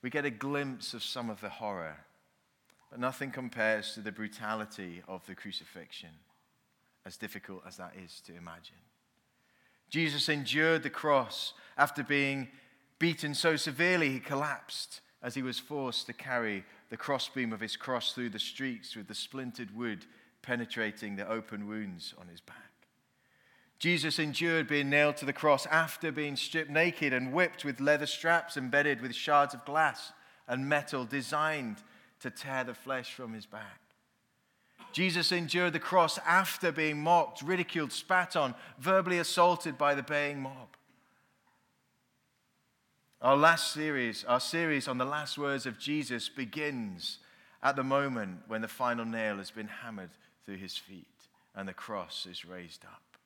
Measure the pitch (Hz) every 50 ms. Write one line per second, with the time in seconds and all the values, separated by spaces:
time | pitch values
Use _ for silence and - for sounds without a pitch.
0 | - 123 - 147 143 147 120 104 135 139 143 143 143 135 131 107 - - - 117
1 | - - - 127 120 113 107 98 107 101 - - 113 104 101 92 82 78 78 76
2 | - _ _ _ _ _ _ _ _ _ _ _ _ _ _ _ _ _ - 120
3 | 123 131 131 - 143 135 123 135 127 120 - 120 110 110 110 107 104 - - 113
4 | 104 107 98 107 110 104 - - 113 107 110 110 107 104 - - 98 90 85 87
5 | 92 - 95 92 - - 92 - - 104 92 - 82 - - 92 82 - - -
6 | - 82 80 80 _ _ _ _ _ _ _ _ _ _ _ _ _ _ _ _
7 | _ 95 87 - 110 101 - 104 - - 98 90 - 92 92 - 92 87 - 95
8 | 92 82 - - - - 85 87 87 85 82 85 87 - - - _ _ _ _
9 | _ _ _ _ _ _ _ _ _ _ _ _ _ _ _ _ _ _ - 151
10 | 165 156 143 147 - - 156 147 139 110 123 147 156 160 165 160 160 165 160 -
11 | - 151 147 135 127 107 - - - - - - - - - - 143 143 - 147
12 | 139 120 143 143 139 139 139 139 131 - - - - _ _ _ _ _ _ _
13 | 165 170 160 - - 147 143 - - 170 156 147 - 160 139 135 170 180 185 175
14 | 160 139 131 127 - - 143 135 147 151 139 - - - - - - - - -
15 | _ _ _ _ - 123 120 139 131 131 120 - - - 151 143 135 127 117 -
16 | - - 120 - - 131 127 120 117 110 104 95 95 - - - _ _ 117 107
17 | - - 143 127 - - - 135 127 113 110 101 113 107 - - - - 127 120
18 | 113 - - 127 123 117 101 107 - - - - 135 131 120 110 - - - 113
19 | 101 90 107 - - - - 135 131 123 117 - 120 98 101 113 120 117 107 90
20 | - - - - - _ _ _ - - 123 120 117 - - 120 110 107 104 -
21 | - 104 101 98 101 98 110 113 110 - 113 104 104 101 107 107 107 98 90 85
22 | - - - - 92 87 85 85 _ - - - - - _ _ _ _ _ _
23 | _ _ _ _ _ _ _ _ _ _ _ _ _ _ _ _ - 170 180 165
24 | 135 160 147 165 160 151 135 117 165 170 165 160 147 110 147 147 143 139 143 147
25 | 147 147 147 - 139 135 139 - - 151 143 139 - - 156 160 160 160 - -
26 | - 160 139 151 147 147 143 131 - - - 160 160 143 143 156 165 175 165 -
27 | 156 143 131 127 127 131 131 170 180 165 - - - 143 131 120 135 147 151 143
28 | 147 143 - - - 165 170 170 160 - - 143 131 127 120 143 143 147 139 113
29 | 120 127 117 - - - 147 147 143 139 139 127 - - 143 156 160 147 - -
30 | - - - - - - - _ _ - 123 127 135 139 151 147 143 - - 135
31 | 127 110 135 139 123 - 151 147 151 156 156 147 131 113 104 - - - - -
32 | - _ _ _ - 127 - - - 139 135 131 127 123 120 - - 131 135 131
33 | 120 - - - 131 113 113 110 104 - - 107 110 101 - - _ _ _ _
34 | _ _ _ _ _ _ _ _ _ _ _ _ _ _ _ _ - - - -
35 | 175 185 165 175 165 - 185 175 170 147 - 180 180 175 156 160 - - 180 185
36 | 170 - - - - 156 170 185 190 190 - - - 170 147 156 156 156 151 147
37 | 147 160 175 170 156 - - - 143 147 185 180 175 - - 170 151 131 - -
38 | - - 190 185 175 165 - 175 147 131 117 - - - - - 127 170 190 190
39 | 185 180 180 175 165 - - 180 170 180 175 170 - 160 139 127 151 143 143 139
40 | 127 - 151 147 147 143 143 143 135 135 135 131 120 - - _ _ _ _ _
41 | _ _ _ _ _ _ _ _ _ _ _ _ _ _ _ _ _ _ _ _
42 | _ _ _ _ _ _ _ _ _ _ _ _ _ _ _ _ _ _ _ _
43 | _ _ _ _ - 127 139 143 147 165 165 160 - - - 151 151 156 147 135
44 | 123 113 104 - - 113 123 127 - - - 165 170 160 151 139 127 143 127 123
45 | 127 135 143 151 147 139 - 147 147 139 139 135 113 131 113 - - 139 147 151
46 | 143 117 123 117 - - - - 131 110 - 151 151 147 143 123 113 104 92 87
47 | - - - - - - - - - - - _ - 135 139 135 131 135 135 139
48 | 143 139 127 117 104 95 90 85 - - 110 110 110 107 - - 127 123 117 117
49 | 113 113 113 113 110 107 104 98 95 92 - 113 107 107 - - 117 117 110 101
50 | 92 85 - _ _ _ _ _ _ - 101 92 98 90 - - - - 98 90
51 | - _ _ _ - _ _ _ _ _ _ 98 98 95 92 - - - - 98
52 | 87 82 - - - 95 87 - - 85 92 92 87 82 - - - - - -
53 | _ _ _ _ _